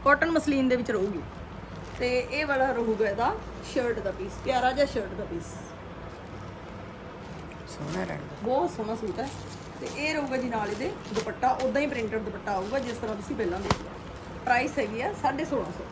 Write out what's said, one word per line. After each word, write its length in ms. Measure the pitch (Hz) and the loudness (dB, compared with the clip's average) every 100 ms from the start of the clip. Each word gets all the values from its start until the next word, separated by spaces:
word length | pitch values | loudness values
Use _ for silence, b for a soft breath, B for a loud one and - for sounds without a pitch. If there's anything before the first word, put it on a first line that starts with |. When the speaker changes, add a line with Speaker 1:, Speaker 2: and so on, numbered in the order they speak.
Speaker 1:
ਕਾਟਨ 260 | 269 285 330 | 8 6 6
ਮਸਲਿਨ 380 | 330 294 277 262 | 4 4 4 6
ਦੇ 80 | 247 | 4
ਵਿੱਚ 140 | 240 | 4
ਰਹੂਗੀ। 320 | 214 196 175 - - - - - - - - | 2 2 0 -6 -10 -10 -10 -10 -10 -10 -2
ਤੇ 280 | 247 247 240 | 2 2 2
ਇਹ 160 | 285 302 | 0 2
ਵਾਲਾ 260 | 269 262 | 4 4
ਰਹੂਗਾ 360 | 233 226 208 214 | 4 2 4 4
ਇਹਦਾ 260 | 202 254 440 - - - | 4 2 2 -6 -8 -2
ਸ਼ਰਟ 260 | 277 240 220 | 0 2 0
ਦਾ 120 | 196 | -2
ਪੀਸ, 220 | 185 196 - | -4 -6 -4
ਪਿਆਰਾ 280 | 254 254 254 | 2 4 4
ਜਿਹਾ 140 | 254 285 | 4 4
ਸ਼ਰਟ 280 | 247 196 | 2 -2
ਦਾ 100 | 196 | -4
ਪੀਸ। 180 | 196 170 - - - - - - - - - - - - - - - - - - - - - - - | -4 -6 -6 -10 -10 -12 -12 -12 -12 -12 -12 -10 -10 -10 -12 -10 -12 -12 -12 -12 -10 -10 -10 -12 -12
Speaker 2:
ਸੋਹਣਾ 360 | - 147 180 | -8 -4 -2
ਰੰਗ। 400 | 180 156 147 - | -2 -4 -6 -4
Speaker 1:
ਬਹੁਤ 260 | 214 269 349 | 2 2 2
ਸੋਹਣਾ 240 | - 214 | 0 -2
ਸੂਟ 240 | 220 214 170 | -2 -2 -2
ਹੈ। 100 | 269 - - - - - | -4 -6 -10 -10 -10 -8
ਤੇ 80 | - - | -6 -2
ਇਹ 180 | 302 | 0
ਰਹੂਗਾ 220 | 311 269 262 | 0 0 0
ਜੀ 120 | 247 | 0
ਨਾਲ 220 | 226 208 | 0 0
ਇਹਦੇ 220 | 208 302 - - | 0 -2 -4 -2
ਦੁਪੱਟਾ, 340 | 208 220 - 254 | -2 -2 2 4
ਉਦਾਂ 340 | 262 262 240 | 4 4 4
ਹੀ 40 | 294 | 2
ਪ੍ਰਿੰਟਡ 320 | 247 214 220 | 0 0 -2
ਦੁਪੱਟਾ 340 | 208 196 - | -2 -4 0
ਆਊਗਾ 260 | 196 196 269 | 0 2 0
ਜਿਸ 180 | 240 220 | 0 -2
ਤਰ੍ਹਾਂ 200 | 220 208 | -2 -4
ਤੁਸੀਂ 200 | 202 220 | -4 0
ਪਹਿਲਾਂ 240 | 175 185 | 0 0
ਦੇਖਿਆ। 300 | 190 - - - - - - - | 2 0 0 -10 -10 -12 -10 -6
ਪ੍ਰਾਈਸ 340 | - 247 277 - | 2 4 4 0
ਹੈਗੀ 240 | 208 220 | -2 0
ਆ 100 | 285 403 | -2 2
ਸਾਢੇ 220 | 269 277 | 0 2
ਸੋਲਾਂ 280 | 311 262 170 | 0 0 -2
ਸੌ। 120 | - - | -6 -10